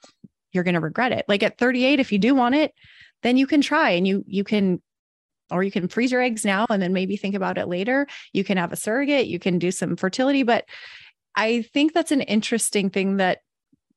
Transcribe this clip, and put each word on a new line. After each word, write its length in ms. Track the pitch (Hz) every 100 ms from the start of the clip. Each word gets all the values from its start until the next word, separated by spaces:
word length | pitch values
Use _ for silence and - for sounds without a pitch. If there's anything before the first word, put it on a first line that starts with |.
| - _ - _ _
you're 120 | 185
gonna 160 | 175 175
regret 300 | 160 165 247
it. 140 | - -
Like, 160 | 202
at 160 | 220 -
thirty-eight, 400 | 247 254 254 285
if 120 | 262
you 60 | 202
do 160 | 220
want 220 | 269 240 285
it, 180 | 302 - - - - _
then 160 | 233 254
you 80 | 269
can 160 | 302
try 300 | 277 302 285
and 160 | 175 190
you, 160 | 196 -
you 160 | 190
can, 380 | 196 208 196 175 - _ _ _ _ _ _
or 100 | 170
you 80 | 196
can 180 | 196 175
freeze 240 | - 247
your 100 | 254
eggs 220 | 254 220 208
now 200 | 196 233
and 100 | 202
then 120 | 180
maybe 220 | 185 185 202
think 200 | 190 196
about 240 | 185 180
it 80 | 202
later. 400 | 180 202 269 285 - -
You 100 | -
can 140 | 196 190
have 140 | 175
a 40 | 180
surrogate, 520 | - 240 277 285 220
you 100 | 175
can 220 | 190 175
do 100 | 170
some 260 | - 175 175
fertility, 460 | 190 - 262 277
but 240 | 240 226 - - - - - _ _ -
I 260 | 220 233 226
think 200 | 285 311
that's 180 | 339 320
an 100 | 277
interesting 680 | - 208 - 226 - 208 196
thing 280 | 196 190 196
that 220 | 185 - _ _ _ _ _